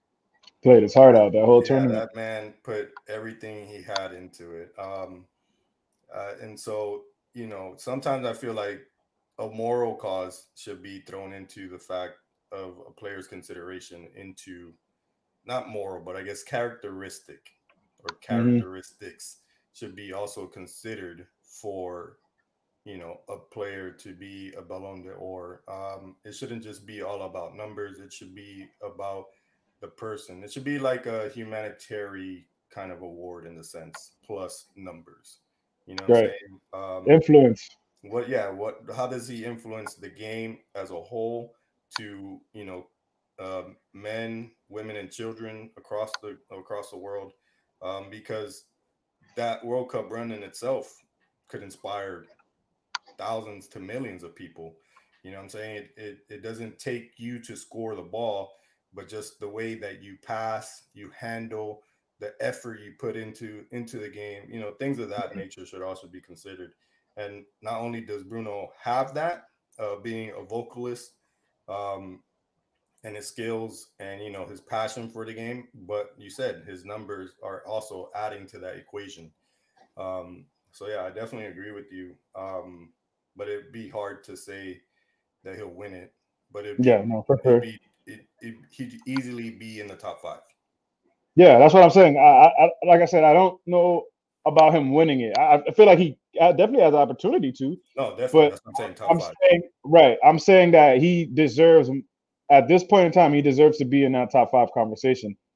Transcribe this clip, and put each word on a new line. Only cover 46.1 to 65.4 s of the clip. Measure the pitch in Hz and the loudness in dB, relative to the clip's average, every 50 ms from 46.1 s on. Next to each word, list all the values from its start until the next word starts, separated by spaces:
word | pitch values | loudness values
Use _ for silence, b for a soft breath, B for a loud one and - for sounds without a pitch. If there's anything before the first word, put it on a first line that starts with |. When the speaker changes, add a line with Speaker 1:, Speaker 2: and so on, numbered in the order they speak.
| - - | -12 -14
Speaker 2:
the, | 107 104 95 - _ - 95 | -14 -16 -18 -20 _ -20 -20
across | 95 92 - 104 104 101 - | -20 -16 -14 -14 -14 -14 -16
the | - 90 | -18 -18
world? | 95 101 101 101 98 98 _ _ _ _ _ _ _ _ _ - | -16 -14 -14 -14 -14 -16 _ _ _ _ _ _ _ _ _ -16
Um, | 92 92 98 98 98 98 | -14 -12 -12 -12 -14 -18
because | 107 107 - - 110 110 104 95 - - _ _ _ _ _ _ _ _ _ _ _ _ _ _ - | -20 -20 -16 -12 -12 -12 -12 -14 -18 -20 _ _ _ _ _ _ _ _ _ _ _ _ _ _ -12
that | 120 117 117 110 - 120 | -8 -8 -8 -8 -8 -8
World | 120 123 127 123 - | -6 -6 -6 -6 -6
Cup | - 113 98 92 | -10 -10 -10 -10
run | 113 117 117 117 | -12 -12 -10 -12
in | 110 104 | -12 -14
itself | 98 90 - - 117 127 135 110 - - _ _ _ _ _ _ _ _ _ _ _ _ | -16 -18 -16 -12 -8 -6 -6 -6 -8 -12 _ _ _ _ _ _ _ _ _ _ _ _
could | - 101 | -20 -18
inspire | 101 98 - _ - 98 101 101 98 95 90 85 85 _ _ _ _ _ _ _ _ _ _ _ _ _ - - _ _ _ - | -18 -18 -20 _ -14 -12 -12 -12 -12 -14 -16 -18 -20 _ _ _ _ _ _ _ _ _ _ _ _ _ -18 -18 _ _ _ -14
thousands | 98 110 113 113 110 107 104 95 - - | -10 -10 -10 -10 -12 -14 -20 -20 -20 -20
to | - 101 | -20 -18
millions | 92 104 117 135 131 107 92 87 | -16 -14 -12 -12 -12 -12 -14 -16
of | 87 82 _ | -20 -20 _
people. | - 92 80 _ 82 82 80 _ _ _ _ _ _ _ _ _ _ | -20 -20 -20 _ -20 -20 -20 _ _ _ _ _ _ _ _ _ _
You | - 95 | -20 -20
know | 98 95 | -20 -20
what | 98 | -20
I'm | 98 | -20
saying? | 110 107 107 107 107 | -18 -16 -16 -16 -16
It, | 104 101 _ _ | -18 -18 _ _
it, | 110 107 104 98 _ _ - | -20 -20 -20 -20 _ _ -20
it | 107 95 | -20 -18
doesn't | 101 113 113 113 113 110 - - | -16 -16 -14 -14 -16 -18 -18 -14
take | - 131 123 117 117 _ _ - | -12 -12 -12 -12 -14 _ _ -18
you | 117 120 123 117 | -16 -14 -14 -16
to | 117 - 110 | -16 -18 -20
score | - - _ - 113 113 110 104 | -20 -20 _ -14 -12 -12 -12 -12
the | 92 | -12
ball, | 85 87 107 113 117 110 101 98 101 - _ _ _ _ _ _ _ _ 90 | -14 -14 -12 -8 -8 -8 -8 -8 -12 -14 _ _ _ _ _ _ _ _ -20
but | 98 92 87 | -20 -20 -16
just | 107 107 104 - _ - | -16 -16 -16 -16 _ -16
the | 104 101 | -16 -14
way | 104 113 113 113 113 | -12 -10 -10 -10 -12
that | 98 104 98 98 95 | -12 -14 -16 -16 -18
you | 98 98 95 - _ | -20 -20 -20 -20 _
pass, | - 113 110 110 110 110 107 - - - - _ _ _ | -12 -10 -8 -8 -8 -8 -10 -12 -16 -20 -20 _ _ _
you | 101 98 92 - - | -20 -20 -20 -20 -16
handle, | 120 117 113 113 113 110 110 107 107 104 104 - _ _ _ _ _ _ _ - | -14 -12 -12 -12 -12 -12 -12 -12 -12 -12 -14 -18 _ _ _ _ _ _ _ -16
the | 104 104 - - | -16 -16 -12 -8
effort | 120 123 123 - - 117 110 107 | -8 -8 -8 -10 -16 -18 -18 -18
you | 104 101 - - | -20 -20 -18 -14
put | 127 113 113 | -12 -12 -10
into, | 113 110 107 107 - 117 107 107 104 95 - | -12 -14 -16 -18 -18 -20 -18 -20 -20 -20 -18
into | 123 120 117 113 127 110 | -16 -16 -16 -14 -16 -16
the | 104 101 | -18 -18
game, | 98 104 104 104 101 101 101 - | -18 -18 -18 -18 -18 -20 -20 -20
you | 117 113 | -16 -16
know, | 107 101 104 - | -16 -14 -12 -10
things | 135 139 135 120 | -8 -8 -8 -8
of | 110 98 | -10 -12
that | 101 104 98 - - | -10 -12 -12 -12 -12
Speaker 1:
Mm-hmm. | |
Speaker 2:
nature | 98 | -14